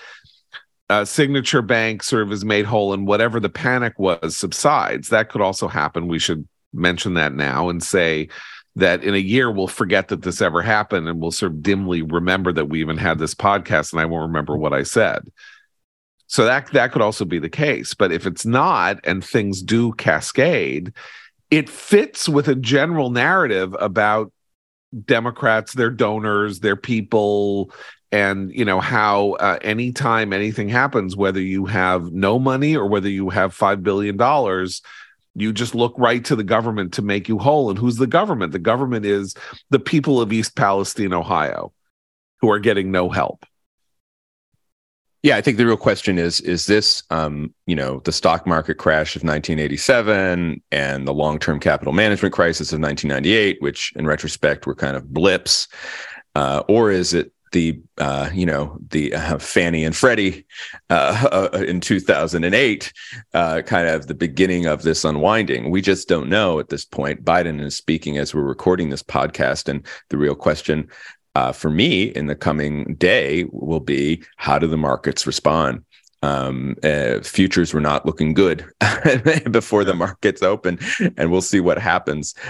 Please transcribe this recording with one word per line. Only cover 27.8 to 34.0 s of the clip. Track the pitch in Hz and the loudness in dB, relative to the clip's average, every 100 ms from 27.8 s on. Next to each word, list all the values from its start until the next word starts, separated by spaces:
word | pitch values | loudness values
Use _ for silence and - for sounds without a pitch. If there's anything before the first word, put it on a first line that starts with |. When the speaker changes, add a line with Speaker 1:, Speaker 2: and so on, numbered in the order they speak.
| - - - | -20 -20 -2
Speaker 1:
and, | 104 98 98 95 | 0 2 -2 -6
you | - 104 | -2 0
know, | 95 | 0
how, | 92 120 104 101 101 - | 0 0 2 2 0 0
uh, | 98 85 | 0 0
anytime | 107 107 123 120 127 113 104 | -2 -2 -4 -2 0 0 0
anything | 98 107 113 104 | -2 -4 -4 -2
happens, | 123 139 127 95 90 | 0 2 0 -4 -2
whether | 98 95 | 0 0
you | 92 95 95 | -2 -2 -2
have | 101 92 90 85 | 0 0 0 -2
no | 87 98 123 | -2 0 2
money | 131 131 151 151 | 0 0 0 0
or | 101 | 0
whether | 104 101 | 0 0
you | 98 95 | -2 -2
have | 95 95 | 0 -2
five | - 98 101 | 0 0 2
billion | 92 98 | 0 0